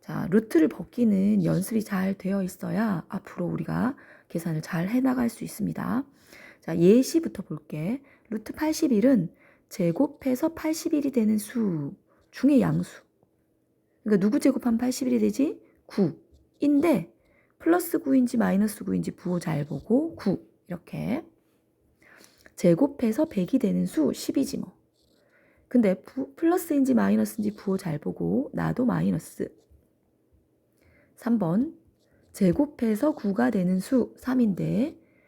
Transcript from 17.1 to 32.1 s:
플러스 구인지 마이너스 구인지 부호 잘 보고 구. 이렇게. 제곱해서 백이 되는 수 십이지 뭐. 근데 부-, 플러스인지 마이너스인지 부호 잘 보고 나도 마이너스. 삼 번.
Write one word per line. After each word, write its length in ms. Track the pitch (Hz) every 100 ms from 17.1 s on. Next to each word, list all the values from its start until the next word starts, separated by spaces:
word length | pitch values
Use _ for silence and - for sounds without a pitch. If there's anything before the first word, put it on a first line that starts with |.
| _ _ _ _ _
플러스 400 | - 349 349 -
구인지 380 | 277 269 247 233
마이너스 460 | 196 190 214 -
구인지 280 | 190 185 170
부호 280 | - 175 175
잘 260 | 165 156 147
보고 500 | 143 - 240 320 330
구. 280 | 208 175 - _ _
이렇게. 560 | 175 - 156 156 262 330 _ _ _ _ _ _ _ _ - - _ - -
제곱해서 680 | 180 170 277 - 226 220 311
백이 340 | - 175 262
되는 260 | 202 180 180
수 260 | - 302
십이지 440 | - - - 269 -
뭐. 200 | - _ _ _ _ _ _ _ _ _ _
근데 340 | 247 214 185
부-, 320 | - - 269 -
플러스인지 580 | 330 349 - 285 262 233
마이너스인지 560 | 196 214 214 - 208
부호 260 | 208 - 190
잘 220 | 170 147
보고 500 | 185 175 170 208 285
나도 320 | 170 165 160 247
마이너스. 680 | 175 185 170 - - - - _ _ _ _ _ _ _ _ _ _ _ _ _ _ _ _
삼 220 | - 233
번. 400 | 180 185 294 - _ _ _